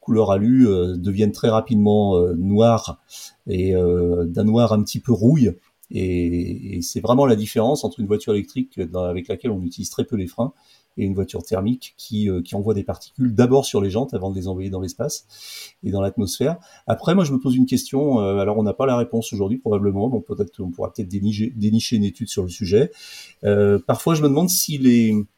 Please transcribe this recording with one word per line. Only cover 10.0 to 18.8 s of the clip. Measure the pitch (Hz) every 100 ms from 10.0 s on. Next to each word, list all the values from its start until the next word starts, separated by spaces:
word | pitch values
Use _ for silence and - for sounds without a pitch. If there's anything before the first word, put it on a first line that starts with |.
peu | 117 107
les | 90
freins | - 120 _ _ _ _ -
et |
une | 98
voiture | 98 95 -
thermique | - 92 101 127 - _
qui, | - 107 104
euh, | 92
qui | 85
envoie | 101 101
des | 104
particules | 95 - - - 127
d'abord | 110 120 135 131
sur | 107
les | 98
jantes | 98 139
avant | 101 98
de |
les | 95 92
envoyer | 92 95
dans | 92
l'espace | 92 - 131 - _ - - - - _
et | -
dans | 98
l'atmosphère. | 98 95 101 - 139 175 _ - -
Après, | 113 -
moi, | 190
je | 160
me | 131
pose | 135
une | 127 127
question. | 123 - 135 147 123
Euh, | 98 98
alors, | 98 107
on |
n'a | 104
pas | -